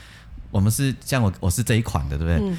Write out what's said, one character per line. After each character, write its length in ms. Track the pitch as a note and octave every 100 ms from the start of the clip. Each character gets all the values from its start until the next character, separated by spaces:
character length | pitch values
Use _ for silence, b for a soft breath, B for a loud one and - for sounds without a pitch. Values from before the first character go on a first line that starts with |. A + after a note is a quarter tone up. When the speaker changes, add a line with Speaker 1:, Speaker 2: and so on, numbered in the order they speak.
| B B B B -
Speaker 1:
我 80 | G#2
们 120 | G2+
是， 200 | A2 C#3 -
像 220 | - C3
我， 100 | G#2 F2
我 100 | F#2
是 140 | G2+
这 140 | A2 A2+
一 60 |
款 200 | A#2 D#2+ C#2
的， 100 | C#2+
对 80 | E2
不 60 |
对？ 180 | E2+
Speaker 2:
嗯。 80 | G3+